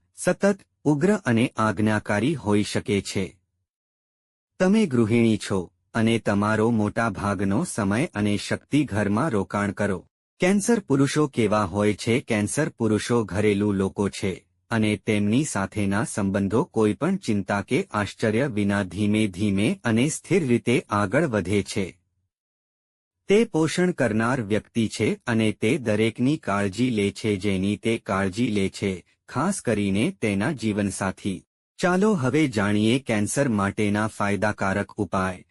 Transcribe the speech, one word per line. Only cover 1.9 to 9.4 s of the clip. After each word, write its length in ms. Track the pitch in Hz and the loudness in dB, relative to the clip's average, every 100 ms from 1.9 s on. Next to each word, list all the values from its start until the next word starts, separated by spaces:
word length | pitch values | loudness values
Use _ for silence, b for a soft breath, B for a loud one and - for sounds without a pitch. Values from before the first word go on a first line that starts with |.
| 107 - 104 131 | 0 0 0 0
હોઈ 280 | 143 104 104 | -2 0 0
શકે 400 | 101 104 101 101 | 0 -4 -2 -2
છે. 360 | - 101 90 - _ _ _ _ _ _ _ _ _ _ _ - | -2 -6 -8 -10 _ _ _ _ _ _ _ _ _ _ _ -2
તમે 280 | 185 220 190 | 2 4 2
ગૃહિણી 500 | 120 107 120 113 104 | 2 4 4 4 2
છો 360 | - 98 85 _ _ | -2 -4 -4 _ _
અને 240 | 117 110 113 | 0 2 2
તમારો 520 | 117 101 104 107 113 | 0 0 2 2 2
મોટા 400 | 113 104 117 117 | 2 0 0 -2
ભાગનો 540 | 95 101 95 98 107 | -2 -2 -2 0 -2
સમય 420 | 180 - 98 107 170 | -2 -2 0 0 -2
અને 300 | 104 104 104 | -2 -2 -2
શક્તિ 480 | - 107 - 143 | -4 -6 -2 -2
ઘરમાં 460 | 135 101 101 107 160 | 0 -2 0 0 0
રોકાણ 420 | 104 | -2